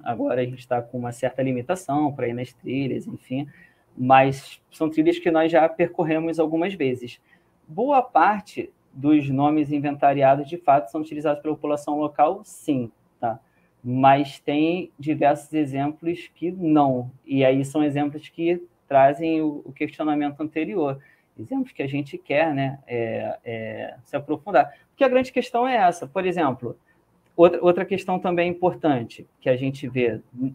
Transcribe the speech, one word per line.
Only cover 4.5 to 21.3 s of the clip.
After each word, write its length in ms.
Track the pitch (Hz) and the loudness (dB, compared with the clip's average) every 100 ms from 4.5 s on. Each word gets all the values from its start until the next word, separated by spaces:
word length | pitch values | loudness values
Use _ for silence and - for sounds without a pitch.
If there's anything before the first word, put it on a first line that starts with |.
| - _ | -20 _
são 180 | - 160 | -6 -4
trilhas 300 | 156 160 170 | 0 2 2
que 140 | 185 | 2
nós 200 | 160 165 | 2 4
já 160 | 165 160 | 4 2
percorremos 720 | 160 170 - 160 160 165 160 | 2 -2 0 -2 -2 -2 -2
algumas 360 | 156 160 180 190 | 0 0 -2 -2
vezes. 440 | 135 123 123 - _ _ _ _ - | -2 -4 -8 -18 _ _ _ _ -14
Boa 360 | 156 254 277 | -4 0 2
parte 680 | 247 156 175 214 - - - - _ | 2 2 2 2 -4 -10 -12 -14 _
dos 360 | 135 139 151 139 | -4 2 2 2
nomes 420 | 135 147 156 147 | 2 2 2 0
inventariados, 760 | 147 143 143 143 139 135 139 143 | -2 -4 0 2 4 4 4 0
de 80 | 170 | -4
fato, 340 | - 139 147 | 2 2 2
são 80 | 160 | -8
utilizados 420 | 156 151 151 147 | -8 -4 -4 -2
pela 140 | 156 151 | -4 -6
população 420 | 151 147 147 147 | -4 -4 -4 -4
local, 440 | 151 - 151 196 | -2 2 2 0
sim, 480 | - - - 135 117 - _ _ | -10 -10 -4 -4 -4 -12 _ _
tá? 180 | 120 113 _ _ _ _ | -6 -6 _ _ _ _
Mas 560 | 120 127 135 139 143 - | -6 4 6 6 2 -6
tem 540 | - 147 160 180 175 - | -4 0 0 0 -6 -10
diversos 540 | 143 139 143 147 - | -6 0 2 0 -2
exemplos 760 | 156 143 139 143 151 165 175 - - | -4 -2 -2 -4 -4 -6 -8 -10 -8
que 160 | 170 | -8
não, 580 | 185 165 151 143 127 123 - - | -4 2 4 4 0 -4 -12 -4
e 200 | 139 131 | 2 4
aí 180 | 135 | 2
são 180 | 135 156 | 0 -2
exemplos 460 | 151 143 147 147 - | 0 0 -4 -6 -14
que 340 | - 165 175 - _ - | -6 -2 -2 -6 _ 0
trazem 520 | 139 139 147 165 160 | 4 6 4 -2 0
o, 200 | 156 147 | -2 -4
o 80 | - | -10
questionamento 720 | 139 147 - 151 147 143 143 | -8 -8 -4 -2 -2 -2 -6
anterior, 560 | 151 160 156 208 143 139 - _ _ | -8 -6 -4 -2 -2 -4 -12 _ _